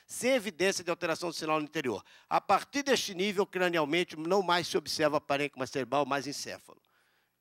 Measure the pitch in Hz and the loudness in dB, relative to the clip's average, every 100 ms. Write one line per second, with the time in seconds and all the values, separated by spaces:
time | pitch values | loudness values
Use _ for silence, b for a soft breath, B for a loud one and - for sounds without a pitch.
0 | b - 240 262 202 151 190 185 175 170 | b -2 2 2 0 0 2 2 -2 -2
1 | 165 160 175 - 156 156 147 160 127 95 | -2 -2 -4 -4 -2 -2 -2 -4 -2 -4
2 | - b b 175 - 190 - 277 277 226 | -6 b b -2 2 2 2 -2 2 2
3 | - 180 208 190 190 185 180 170 143 170 | 0 -2 0 0 0 2 2 2 2 0
4 | 175 160 165 196 175 175 160 185 147 - | -2 -4 0 2 4 2 2 -2 -2 2
5 | 151 147 - 139 147 123 127 139 117 139 | 2 2 0 -2 -2 -4 -4 -4 0 0
6 | 131 139 135 135 117 95 - - _ _ | 0 -2 -4 -8 -8 -12 -14 -20 _ _
7 | _ _ _ _ | _ _ _ _